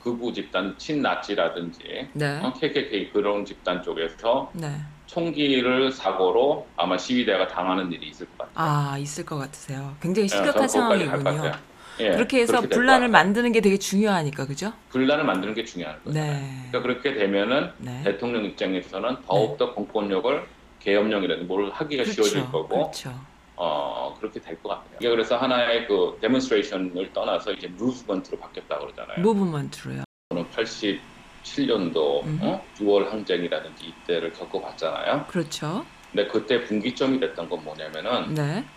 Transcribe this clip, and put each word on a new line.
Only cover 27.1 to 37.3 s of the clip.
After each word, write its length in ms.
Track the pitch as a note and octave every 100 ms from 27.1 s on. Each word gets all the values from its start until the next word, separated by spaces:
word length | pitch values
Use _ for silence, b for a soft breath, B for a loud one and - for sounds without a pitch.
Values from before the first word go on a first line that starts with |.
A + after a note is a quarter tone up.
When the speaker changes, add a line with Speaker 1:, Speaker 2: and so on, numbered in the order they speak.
Speaker 1:
떠나서 380 | - A2 F#2+ -
이제 120 | G2 -
무브먼트로 720 | F2+ A#2+ B2+ - F#2+ - -
바뀌었다고 460 | - - - D2
그러잖아요. 360 | C#2+ - G#1+ G1+
Speaker 2:
무브먼트로요. 840 | F#3+ G#3 F#3+ D3+ C#3 - - C3 C3+ _ _
Speaker 1:
저는 180 | F2 E2+
팔십칠 1160 | - A2+ - G#2 E2+ - - - - - - C3
년도, 560 | A2+ F2 E2 D2+ C#2+
Speaker 2:
음흠. 220 | D2 D2+ G#2
Speaker 1:
어? 180 | F#3+ - -
유월 300 | G#2 G2+ G2
항쟁이라든지 760 | G#2+ G2 F2+ F2 D#2 D#2+ D#2 E2
이때를 460 | E2 - E2+ E2
겪어봤잖아요. 920 | - F2 G2 D#2 - E2 D2+ D#2 C3+ C#3
Speaker 2:
그렇죠. 560 | F3+ D3+ - D3+ F#3 D#4+ - -
Speaker 1:
근데 160 | - G#2
그때 340 | A2 - A#2+
분기점이 560 | - G#2+ A2 A#2+ C3+ C3
됐던 300 | -